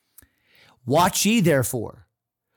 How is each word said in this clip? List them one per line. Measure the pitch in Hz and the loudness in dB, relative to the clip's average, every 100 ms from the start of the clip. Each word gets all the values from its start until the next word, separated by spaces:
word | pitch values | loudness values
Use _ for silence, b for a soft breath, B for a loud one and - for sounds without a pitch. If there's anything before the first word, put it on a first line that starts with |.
| _ b b b b b b b 120 | _ b b b b b b b -2
Watch | 147 180 - 202 | 0 0 0 0
ye | 233 | 2
therefore, | 175 139 120 123 101 - _ _ _ _ _ | 2 2 0 -6 -10 -14 _ _ _ _ _